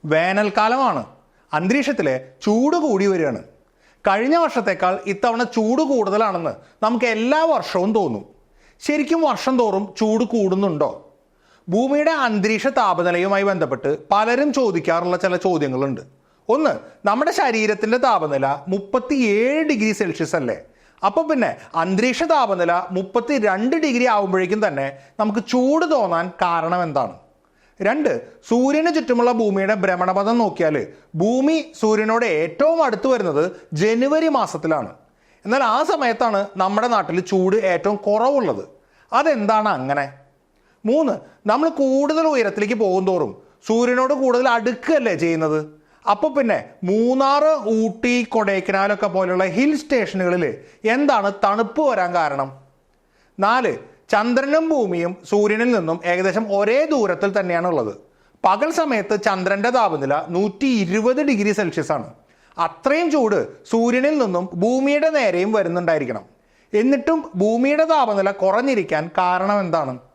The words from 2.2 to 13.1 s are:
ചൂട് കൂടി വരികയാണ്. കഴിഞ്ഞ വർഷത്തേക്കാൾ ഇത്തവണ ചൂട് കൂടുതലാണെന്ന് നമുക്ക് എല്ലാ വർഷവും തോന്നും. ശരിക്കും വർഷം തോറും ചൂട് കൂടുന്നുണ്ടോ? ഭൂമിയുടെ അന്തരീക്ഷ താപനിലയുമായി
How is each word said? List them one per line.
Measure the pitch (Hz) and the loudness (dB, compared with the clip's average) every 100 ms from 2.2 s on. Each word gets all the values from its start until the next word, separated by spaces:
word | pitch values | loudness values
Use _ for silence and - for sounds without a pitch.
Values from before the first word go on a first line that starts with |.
| - - | -6 -6
ചൂട് | - 214 277 339 | 0 2 2 0
കൂടി | 302 196 202 | 0 0 0
വരികയാണ്. | 185 151 110 - _ _ _ _ _ - | 0 -2 -4 -10 _ _ _ _ _ 0
കഴിഞ്ഞ | 196 247 330 | 0 2 2
വർഷത്തേക്കാൾ | 320 254 202 185 180 196 - | 2 -2 -4 0 0 -2 -4
ഇത്തവണ | 196 240 226 | -2 0 0
ചൂട് | 226 233 220 262 | -2 0 0 2
കൂടുതലാണെന്ന് | 311 269 196 208 220 180 160 - - _ 220 | 2 0 0 0 0 -2 -4 -6 -16 _ -2
നമുക്ക് | 233 240 | 0 0
എല്ലാ | 220 233 302 | 0 0 2
വർഷവും | 330 277 175 190 190 220 | 2 0 -2 -2 0 0
തോന്നും. | 170 107 - _ _ _ _ _ | 0 -4 -10 _ _ _ _ _
ശരിക്കും | - 302 294 330 | -4 -2 0 0
വർഷം | 311 226 - 262 | 0 0 -2 0
തോറും | 226 190 202 - | 2 0 -4 -2
ചൂട് | 220 220 | 0 2
കൂടുന്നുണ്ടോ? | 240 233 196 185 196 151 139 - - _ _ _ _ _ - | 0 0 0 0 0 0 -2 -4 -18 _ _ _ _ _ -2
ഭൂമിയുടെ | 190 262 285 302 | 0 2 2 2
അന്തരീക്ഷ | 320 254 214 202 220 262 | 0 0 0 0 0 0
താപനിലയുമായി | 269 214 170 175 | 0 0 2 0